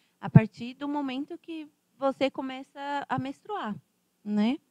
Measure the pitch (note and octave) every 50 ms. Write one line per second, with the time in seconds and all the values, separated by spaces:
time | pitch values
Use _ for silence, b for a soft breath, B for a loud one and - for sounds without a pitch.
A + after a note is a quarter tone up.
0 | _ _ _ _ - G3 - A3+ A3 G#3+ - - A#3 B3 C4 C#4 C#4+ C#4+ D4 D4
1 | C#4+ C4 B3 C4+ D4+ - E4+ D#4+ _ E4+ D#4+ D#4+ D4+ D4+ _ _ _ _ _ -
2 | C4+ C4+ B3+ - C4+ C4+ - D#4 C4+ C4 C4 C4 C4+ - - C#4+ C#4 C#4+ C#4+ C#4+
3 | - - B3+ C4 B3+ C4+ C#4 - - - G#4 F#4 C4+ G#3+ G3+ D3 - _ _ _
4 | _ _ _ _ - G#3 G#3 G#3 G#3 A#3 C#4 F4 _ _